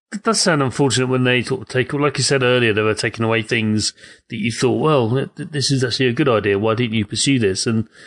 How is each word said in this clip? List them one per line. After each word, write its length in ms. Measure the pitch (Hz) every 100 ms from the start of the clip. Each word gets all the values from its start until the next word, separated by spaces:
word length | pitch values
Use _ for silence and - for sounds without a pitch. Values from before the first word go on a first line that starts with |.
| _
it 100 | 214
does 180 | - 208
sound 220 | - 156
unfortunate 460 | 131 - 143 120 127
when 160 | 127
they 180 | 127 123
sort 200 | 117 127
of 60 | 110
take, 240 | 127 127
like 240 | 143 143 139
you 60 |
said 220 | 127 139
earlier, 280 | 123 123 117
they 80 | 104
were 140 | 107
taking 300 | 104 120 113
away 180 | 113 113
things 500 | 110 120 110 107 101 - - - _
that 60 | 117
you 160 | 113
thought, 280 | 113 127 110
"Well, 300 | 147 147 113
th-, 180 | 131 - -
th-, 140 | 151
this 220 | 147 131
is 100 | 135
actually 240 | 123 - 127
a 60 |
good 160 | 120 147
idea. 320 | 110 101 98
Why 140 | 110 110
didn't 180 | 123
you 100 | 110
pursue 360 | 101 107 143 135
this?" 260 | 104 95 -
And 220 | 113 110 -